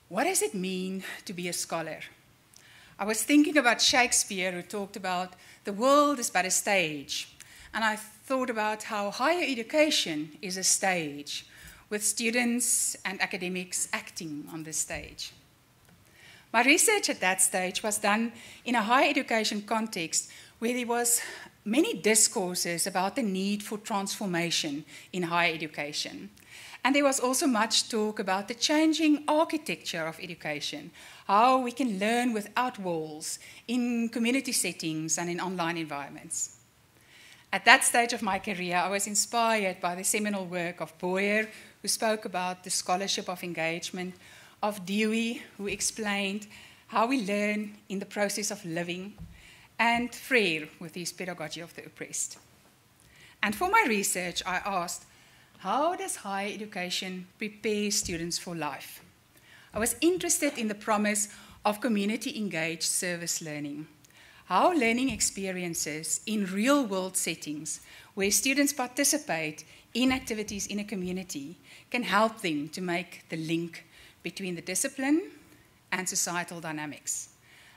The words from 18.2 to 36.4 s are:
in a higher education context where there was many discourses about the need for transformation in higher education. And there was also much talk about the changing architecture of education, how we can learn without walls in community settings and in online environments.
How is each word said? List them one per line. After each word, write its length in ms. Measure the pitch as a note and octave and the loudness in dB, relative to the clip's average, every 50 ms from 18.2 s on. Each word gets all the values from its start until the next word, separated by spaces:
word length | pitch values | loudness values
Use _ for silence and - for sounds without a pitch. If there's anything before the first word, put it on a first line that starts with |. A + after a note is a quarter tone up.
| A3+ A3+ A3+ - - - - - - | 2 0 -4 -8 -16 -18 -20 -10 -4
in 120 | A#3+ B3 | 0 2
a 80 | A#3 G3+ | 2 4
higher 260 | A3 B3 C4+ E4 D4 | 4 6 6 6 4
education 520 | C#4+ C#4+ B3+ - A#3+ A3 G#3+ G#3+ G#3+ G#3 G#3 | 4 2 0 2 2 0 2 0 -2 -4 -2
context 680 | - A3+ A3 A3+ A3 - F#3 E3 D#3 - - - - - - - - - - | -2 -2 -2 -2 -2 -4 -4 -4 -2 -2 -2 -2 -4 -8 -20 -20 -20 -10 -4
where 140 | A3+ A#3 B3 | -2 -2 0
there 140 | B3+ A#3+ A3+ | 0 0 0
was 320 | A#3 A#3+ A#3+ A#3 - - - - - - - - - _ _ | 0 2 2 4 2 2 0 -4 -10 -12 -14 -16 -20 _ _
many 280 | G3+ A3 C#4+ F#4 A#4 G4+ | 0 2 2 2 2 0
discourses 920 | F#3 D#3+ G#3 A3 A3 - - - A3+ F#3 F3+ F3+ F3+ - F3 E3+ E3 - G3 | 0 2 4 6 6 6 4 4 0 -2 -2 -2 -2 -2 -2 -2 -2 -2 0
about 280 | F3+ F#3 F#3 G3 G3 | 0 0 0 0 0
the 80 | C#4 A#3+ | 0 0
need 380 | G3+ F#3+ F#3 F#3+ G3 G#3 G#3 | 0 0 0 0 0 -2 -2
for 160 | G#3 - A3+ G#3 | -4 -6 -10 -8
transformation 1080 | G#3 - A3 G3 G3 G3 - - A3 F#3+ F3 E3 E3+ E3+ D#3+ - - D3+ C#3 D3+ - - - - - - | -6 -2 -2 -2 -2 -2 -4 -4 -4 -2 0 0 0 0 0 0 0 -2 -4 -6 -8 -10 -16 -20 -16 -8
in 120 | - F3+ F3 | -4 -4 -2
higher 300 | E3 E3+ F3 E3+ F3 E3 | 2 2 4 4 4 2
education. 760 | E3 E3 D3+ - - D3 D3 D3 - - - - - F#3+ G#3 - - - - - - - - - - - | 0 -6 -8 -6 -6 -6 -6 -4 -6 -6 -6 -8 -12 -12 -14 -16 -20 -20 -20 -20 -18 -18 -18 -8 0 2
And 120 | B3+ C#4 | 4 4
there 80 | C#4+ D4 | 6 6
was 160 | C4+ C4 - | 4 4 2
also 280 | A#3+ B3+ C4 - E4+ C#4 | 2 0 2 2 4 4
much 420 | A#3+ G#3 A3 A#3 - - - - | 4 4 4 4 2 2 2 2
talk 300 | - G#3+ G#3+ G#3+ G#3 - | 0 0 0 0 -2 -2
about 280 | G3+ F#3+ F#3 G3 G3+ G#3 | -2 0 -2 -2 -2 -4
the 60 | A#3+ | -4
changing 720 | - - - D4+ D4+ D#4 D#4+ D#4 D#4 E4 D4+ D4 C#4+ D4+ - | -2 0 2 4 6 6 6 4 4 4 4 4 4 4 2
architecture 800 | D4+ D4+ E4+ E4 E4 D4+ - - F3 - - - - E3+ D#3+ | 4 4 4 2 0 -2 -4 -4 -6 -6 -6 -6 -6 -4 -4
of 140 | D#3+ D#3+ - | -6 -6 -8
education, 720 | - F3+ E3+ - - D#3+ D3+ D3 - - D#3 C#3+ - F3 - - - - - - - - | -12 -12 -12 -8 -6 -6 -4 -4 -4 -6 -6 -8 -10 -14 -16 -18 -20 -20 -20 -12 -2 4
how 300 | G3 G#3 A#3 C4 C4 C4 | 6 8 8 8 8 6
we 140 | B3+ A#3+ | 4 0
can 280 | A#3 - C4+ A#3+ G3 F#3 | -2 0 0 0 0 0
learn 340 | G3+ A3 A#3 A#3+ B3 B3 A3+ | 2 2 2 2 2 2 0
without 460 | G#3 G#3 G3+ - A#3 B3+ B3+ B3 - | 0 -4 -2 -2 0 0 0 -2 -4
walls 600 | F#3+ F3+ E3+ D#3+ D#3+ D#3 D3+ D#3 E3+ - - - - - - - - - | -4 -2 -2 -2 -4 -6 -8 -10 -10 -10 -10 -10 -12 -16 -20 -14 -6 -4
in 420 | A#3+ B3 A#3+ A#3+ A#3+ A#3 A#3 A3+ | -2 0 0 0 0 0 -2 -2
community 420 | - A#3+ A3+ A#3 B3+ C4+ C4 C4 | -2 0 0 2 2 0 0 0
settings 680 | A#3 - - F#3 F3 - - D#3+ D#3 D#3 D#3 E3 - F3+ | -2 0 0 -2 -4 -4 -4 -4 -2 -2 -2 -2 -2 -2
and 120 | E3+ F3 | -2 -2
in 120 | E3+ F3 | -2 -2
online 360 | F3+ F3+ F#3+ F3 E3+ E3 E3+ E3 | -4 -4 -2 -2 -2 -2 -2 -2
environments. 720 | D#3+ D3+ D3 C#3+ C#3 D#3 D3+ D#3 - E3+ - - | -4 -6 -6 -8 -8 -10 -12 -16 -12 -10 -6 -6